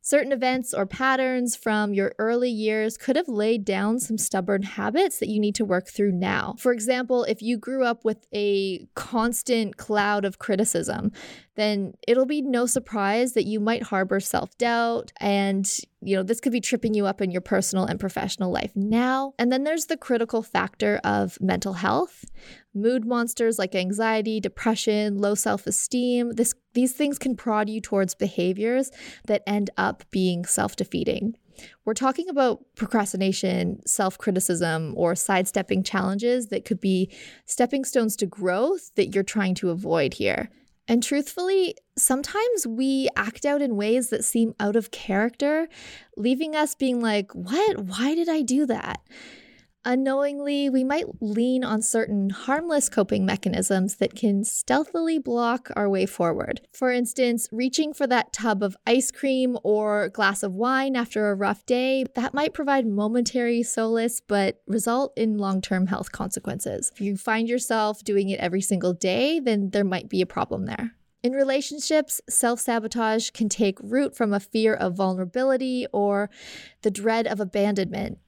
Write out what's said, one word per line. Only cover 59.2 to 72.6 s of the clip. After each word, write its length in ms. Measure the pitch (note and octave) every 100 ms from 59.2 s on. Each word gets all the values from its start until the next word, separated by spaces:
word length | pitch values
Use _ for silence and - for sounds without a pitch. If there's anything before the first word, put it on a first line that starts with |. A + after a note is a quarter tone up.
| C#4 C4 B3+ B3
or 460 | - G#3+ G#3+ G#3 G3
glass 320 | G3 G3 G3
of 120 | G3+
wine 420 | F#3 A#3+ C4 C4+ B3+
after 340 | A#3 G#3+ G#3
a 60 | G3
rough 320 | G3 G#3 -
day, 360 | B3 C4 C4 C4 -
that 180 | B3
might 180 | C#4+ D#4
provide 360 | D4+ C#4 C#4 A3
momentary 760 | G3+ G#3+ A#3+ A#3+ B3+ A#3+ A#3
solace, 580 | A#3+ - A3+ A3+ A#3 - _
but 320 | G3+ F#3+ - -
result 480 | A3 A3 A#3+ C#4 -
in 220 | A3 G#3
long-term 480 | G3 F#3+ - F#3+ F#3
health 260 | F#3+ F#3
consequences. 800 | - - - - G3 - - - -
If 60 |
you 140 | G3+ G3
find 320 | - A3 A#3
yourself 560 | B3 - A3 G#3+ G#3
doing 280 | - G3+ G3
it 80 | G3
every 220 | F3 F#3
single 320 | F#3+ F#3+ F3+
day, 460 | F3 F#3+ G#3 C4+ E4
then 300 | B3+ G#3 G3
there 140 | G3+
might 260 | G3+ F3+ -
be 100 | F#3+
a 20 | F3+
problem 400 | - - F#3+ F#3+
there. 280 | - A#3 _ _ _
In 120 | B3
relationships, 880 | C4+ C4+ C4+ C#4+ D4 - D#4 D4+ - -
self-sabotage 1000 | - A#3+ A#3+